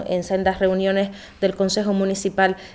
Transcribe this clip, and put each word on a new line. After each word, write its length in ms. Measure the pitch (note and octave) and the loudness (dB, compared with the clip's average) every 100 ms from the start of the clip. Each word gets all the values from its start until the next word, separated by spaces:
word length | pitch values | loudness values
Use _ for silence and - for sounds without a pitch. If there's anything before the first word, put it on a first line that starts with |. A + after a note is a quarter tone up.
| - | 0
en 160 | F3+ | -2
sendas 360 | F3 F#3+ F#3+ F#3 | 0 0 0 2
reuniones 500 | F#3+ F#3 F#3+ G3 G3 - - - | 2 2 2 2 0 -4 -18 -4
del 160 | F#3+ F#3+ | -2 0
Consejo 380 | F#3+ G#3+ G#3 | 0 0 0
Municipal 640 | G3 G3 F#3+ G3 - F#3+ F#3+ - | 2 0 -2 -2 2 2 0 -10